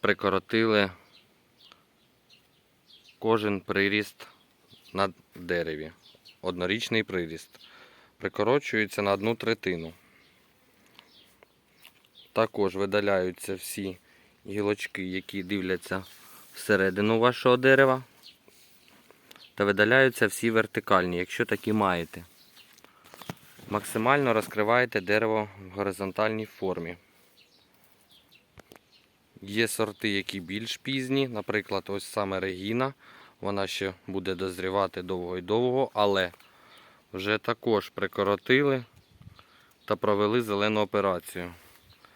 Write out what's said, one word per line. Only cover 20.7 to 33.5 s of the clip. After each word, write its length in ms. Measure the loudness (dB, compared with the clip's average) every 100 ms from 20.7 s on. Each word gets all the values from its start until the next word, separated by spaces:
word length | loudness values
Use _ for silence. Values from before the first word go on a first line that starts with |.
| -2 4 4 4 -2
якщо 280 | -4 -4
такі 280 | -2 -2 0
маєте. 520 | 2 2 0 -4 -10 -18 _ -20 -20 -20 -20 -20 _ -20 -20 -16 -16 -18 -20 -6
Максимально 640 | -6 -4 -2 2 4 4
розкриваєте 680 | 2 0 -2 2 2 2 -2
дерево 480 | 0 0 2 0 -4 -8 -14
в 40 |
горизонтальній 760 | -4 -4 -2 -6 -2 -2 -2 -8
формі. 500 | -6 -6 -4 -8 -12 _ _ _ _ _ _ _ _ _ _ _ -20 _ -20 _ -20 -20 -20 _ _ _ _ _ -20
Є 260 | -8 -2 0
сорти, 400 | 0 -4 -2 -4
які 320 | -4 -4 -8
більш 360 | -8 -8 -8 -10
пізні, 520 | -6 -6 -2 0 0
наприклад, 560 | -4 -4 -4 -2 -6 -4
ось 180 | -8
саме 360 | -6 -4 -2 -2
Регіна. 540 | -4 -4 -4 -2 -2 -4 -20 -20 -20 _
Вона 260 | -6